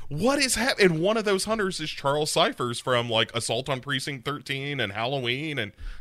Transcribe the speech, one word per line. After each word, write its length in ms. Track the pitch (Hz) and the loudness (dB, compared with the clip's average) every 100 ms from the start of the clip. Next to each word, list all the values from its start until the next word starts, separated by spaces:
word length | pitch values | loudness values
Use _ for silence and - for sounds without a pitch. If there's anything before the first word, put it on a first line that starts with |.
| - | -6
"What 320 | 143 233 294 | 0 2 4
is 160 | 269 220 | 2 2
hap-," 240 | 254 - | 2 4
and 200 | 190 156 | 4 6
one 160 | 185 226 | 2 2
of 80 | |
those 200 | 208 190 | 2 0
hunters 340 | 208 226 190 165 | 0 0 0 -2
is 100 | 151 | -6
Charles 440 | - 139 147 147 | -2 0 2 2
Cyphers 480 | 160 214 - 123 120 | 4 2 2 -4 -2
from, 280 | 135 123 120 | 0 2 2
like, 240 | 110 117 | 2 2
Assault 360 | 117 - 117 135 | 0 -2 -2 -2
on 120 | 127 | -4
Precinct 440 | 139 131 151 135 | -4 -4 -4 -8
thirteen 560 | 139 147 - 135 143 139 | -6 -6 -6 -6 -4 -2
and 120 | 104 | -2
Halloween 640 | 101 120 139 120 131 156 135 | -2 -2 0 0 -2 -2 -4
and, 120 | 101 - - - | -6 -8 -10 -10